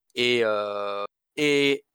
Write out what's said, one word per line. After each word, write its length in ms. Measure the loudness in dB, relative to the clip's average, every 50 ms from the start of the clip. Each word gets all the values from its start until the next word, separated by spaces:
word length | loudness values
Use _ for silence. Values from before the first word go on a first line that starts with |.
| _ _ -4
Et, 260 | 0 0 2 2 2 2
euh, 580 | 0 0 -2 -2 -4 -4 -6 -6 -6 -6 -6 -8 -10 _ _ _ _ -4
et, 480 | -2 0 2 2 2 2 2 0 -2 -6 _